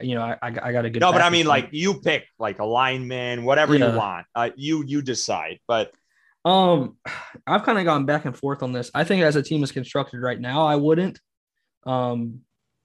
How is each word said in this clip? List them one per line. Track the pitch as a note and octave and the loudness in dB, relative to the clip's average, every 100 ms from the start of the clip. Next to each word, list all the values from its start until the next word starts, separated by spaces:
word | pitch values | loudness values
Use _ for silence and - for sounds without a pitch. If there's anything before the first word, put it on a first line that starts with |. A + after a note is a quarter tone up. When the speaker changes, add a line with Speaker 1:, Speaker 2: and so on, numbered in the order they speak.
Speaker 1:
you | B2+ A#2+ | -6 -4
know, | |
I, | A#2 A#2+ | -4 -6
I, | A#2+ | -8
I | A#2+ A#2+ | -6 -2
got | A#2+ | -2
a | A#2 | 0
good | A#2 | 2
Speaker 2:
No, | F3+ | 4
but | F3 | 4
I | F3 | 4
Speaker 1:
package | |
Speaker 2:
mean, | E3+ D#3 | 4 2
Speaker 1:
for | C#3 | 2
him. | |
Speaker 2:
like, | B2 | 0
you | D3 F#3 G3 | -2 -2 -2
pick, | - D3+ - - | -2 -2 -4 -8
like, | A2 F#2 | -8 -4
a | G#2+ | -2
lineman, | A#2+ C3 C3 B2 B2+ B2 B2 A#2+ | 0 0 -2 -6 -6 -6 -4 2
whatever | C#3 D3+ | 4 6
you | D3 A#2+ | 4 4
Speaker 1:
Yeah. | A2+ | 2
Speaker 2:
want. | G2+ F2 - A#2 | -2 -6 -8 -4
Uh, | A#2 C3 | -4 -4
you, | C#3+ D#3+ C#3 | -4 -4 -2
you | D3 | -4
decide. | C3 A#2 - F#2+ D#2+ F2 - | -4 -4 -4 -4 -6 -10 -2
But | A2+ G#2 - _ _ _ _ | -2 -2 -8 _ _ _ _
Speaker 1:
Um, | E3+ F#3+ F#3 E3 B2 - - - - - - | 2 4 6 4 2 -8 -14 -12 -14 -14 -2
I've | F#3+ G#3 | 0 2
kinda | A3 | 0
gone | E3+ D3 C#3 | 2 2 2
back | D3 D3 | -2 -2
and | B2+ | -6
forth | C#3 C3+ | -6 -4
on | B2+ | -4
this. | B2 A#2+ | -6 -4
I | C3+ | -2
think | D#3+ F#3+ | 0 2
as | D#3+ D3 | 4 2
a | |
team | C#3 D#3 | 0 -2
is | C3+ | -2
constructed | - C3 C#3+ C3+ B2 | -4 -4 -4 -4 -6
right | B2 A#2 | -6 -4
now, | B2 C#3 D#3 | -4 0 2
I | D3 | 4
wouldn't. | D3 D#3+ F#3 - _ _ _ _ _ _ - | 4 2 2 -4 _ _ _ _ _ _ -4
Um, | B2+ B2 A#2+ A#2 A#2+ - _ _ _ | -2 -2 -4 -6 -10 -20 _ _ _